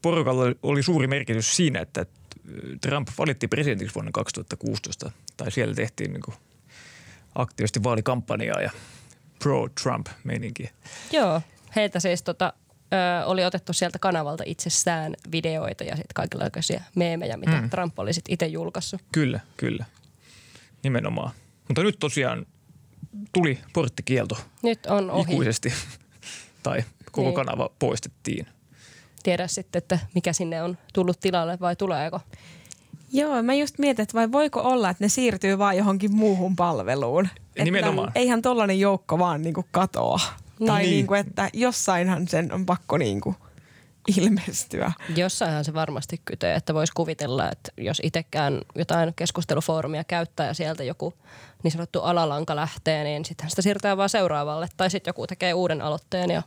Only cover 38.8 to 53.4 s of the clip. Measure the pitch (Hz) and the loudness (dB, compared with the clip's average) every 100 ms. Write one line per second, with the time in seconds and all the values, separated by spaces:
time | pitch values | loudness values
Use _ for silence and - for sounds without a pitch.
38.8 | 202 196 - 160 175 151 160 156 180 - | 4 4 2 2 2 2 -2 -2 0 2
39.8 | 190 - 60 71 - - - - 220 208 | 2 2 0 2 -2 -6 -18 -2 2 4
40.8 | 180 - - 202 196 - 196 - 247 240 | 4 4 4 2 2 -2 -2 2 2 2
41.8 | - 180 180 175 175 160 165 185 185 180 | 2 2 2 2 0 0 0 -2 0 -2
42.8 | - 151 123 98 - 190 - - _ - | 0 0 2 0 -2 -6 -10 -20 _ -20
43.8 | - _ - 196 190 196 180 - - - | -20 _ 2 4 6 4 0 -6 -6 -2
44.8 | - 170 - 165 185 - 180 151 147 156 | -2 -2 -2 0 0 0 0 0 -2 -2
45.8 | 160 151 - 165 - - 87 160 - 156 | -2 -4 -6 -10 -8 -2 0 0 0 0
46.8 | 156 - 160 156 143 131 - - - - | 0 0 -2 -2 -2 0 -2 -4 -12 -8
47.8 | - 170 160 165 165 151 143 139 - - | -4 -2 -2 -4 -4 -2 0 -2 -6 -6
48.8 | 165 170 165 165 165 - 170 156 165 160 | 0 2 0 0 -4 -4 -2 -2 0 -2
49.8 | 156 156 160 175 165 - 147 156 156 160 | -2 -6 -4 -4 -4 -4 -4 -2 -6 -6
50.8 | 131 - 151 - - - - - 170 156 | -8 -6 -8 -10 -20 -20 -20 -4 -2 -2
51.8 | 170 180 - 175 160 143 165 147 156 - | -4 -2 2 2 2 0 -2 -2 -4 -2
52.8 | - 156 147 147 156 165 | 0 0 0 -4 -6 -8